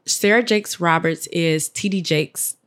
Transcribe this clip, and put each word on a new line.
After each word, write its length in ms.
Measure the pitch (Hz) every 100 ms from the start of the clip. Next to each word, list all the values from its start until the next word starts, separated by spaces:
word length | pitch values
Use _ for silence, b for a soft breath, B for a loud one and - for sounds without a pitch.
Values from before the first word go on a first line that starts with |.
| -
Sarah 380 | - 202 226
Jakes 340 | 233 214 208 -
Roberts 460 | 170 165 165 160 -
is 400 | 170 165 156 -
T 200 | - 202
D 120 | 196
Jakes' 560 | 165 151 - - - -